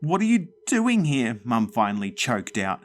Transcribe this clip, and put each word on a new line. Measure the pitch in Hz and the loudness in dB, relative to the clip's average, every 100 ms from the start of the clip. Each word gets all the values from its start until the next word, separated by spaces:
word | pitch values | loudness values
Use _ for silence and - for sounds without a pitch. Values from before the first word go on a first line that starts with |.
what | 151 180 | -2 0
are | 220 | 2
you | 233 170 _ - | 2 0 _ -2
doing | 226 226 240 160 | 0 2 2 2
here? | 143 120 110 | 2 0 -2
Mum | 104 117 107 | -2 0 0
finally | - 107 104 101 | 2 0 0 -6
choked | 98 - 117 90 - | -6 -2 -2 -4 -6
out. | 98 92 | -4 -4